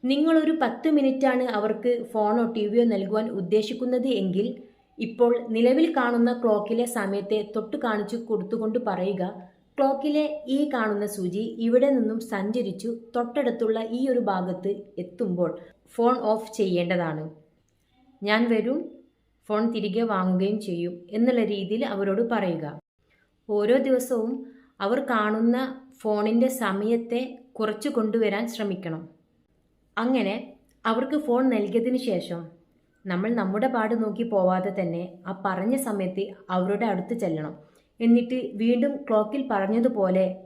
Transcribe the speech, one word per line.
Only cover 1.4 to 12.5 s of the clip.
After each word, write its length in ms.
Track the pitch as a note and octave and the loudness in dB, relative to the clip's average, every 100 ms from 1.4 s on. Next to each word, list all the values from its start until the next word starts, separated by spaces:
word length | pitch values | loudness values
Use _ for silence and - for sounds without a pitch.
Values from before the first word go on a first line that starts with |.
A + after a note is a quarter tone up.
| B3+ G#3+ | 0 0
അവർക്ക് 340 | G#3+ A3 A#3+ A#3+ A#3 | -2 0 0 0 -2
ഫോണോ 320 | A3 G#3+ A#3 A3+ | 0 2 2 0
ടി 100 | A3+ G#3 | 0 0
വിയോ 160 | A3+ A#3 | 4 4
നൽകുവാൻ 340 | G3+ F#3+ G#3+ A3+ G3+ | 2 0 -2 -2 -4
ഉദ്ദേശിക്കുന്നത് 680 | F3 G#3+ G#3+ C4 B3 B3+ C4 A3 | 2 2 2 -4 -2 0 0 0
എങ്കിൽ, 260 | F#3+ F3+ A3+ - - _ _ - | 0 0 -2 -6 -16 _ _ -8
ഇപ്പോൾ 340 | A3 - A#3+ A#3+ A3+ A3 | -8 2 4 4 0 2
നിലവിൽ 320 | A#3 C4+ D#4+ C#4 | 4 6 4 2
കാണുന്ന 340 | A#3+ A#3+ A#3 A#3+ | 0 2 2 2
ക്ലോക്കിലെ 440 | A#3 G#3 G#3 A#3 A#3+ A#3 | 2 0 0 -2 -2 -2
സമയത്തെ 440 | G3 G3 F#3+ G#3+ G#3 A3+ | -2 -4 -2 -2 -2 -6
തൊട്ട് 220 | A3 D4+ | -6 -4
കാണിച്ചു 340 | A#3+ G#3 G3+ A#3 - | -2 -2 -4 -6 -4
കൊടുത്തുകൊണ്ട് 500 | G#3 F#3 A3+ A3 A#3+ A3 | -4 -2 -4 -2 -2 -2
പറയുക, 360 | F#3 F#3 F#3 F3+ - - _ _ - | -2 -2 -2 -4 -6 -18 _ _ 0
"ക്ലോക്കിലെ 500 | C4+ C4+ D4 D4 D4+ - B3+ C4+ | 0 2 0 0 0 -4 -2 0
ഈ 20 | D4 | 0
കാണുന്ന 320 | B3+ A3 G3+ G3+ G3+ | 0 0 0 -2 -2
സൂചി 280 | F3+ F#3 A3+ - A3+ | -4 -2 -4 -2 4
ഇവിടെ 220 | B3 C#4 C4 | 6 6 4
നിന്നും 200 | G#3+ A3 - | 2 -2 -4
സഞ്ചരിച്ചു 580 | G3+ G3+ | -4 -2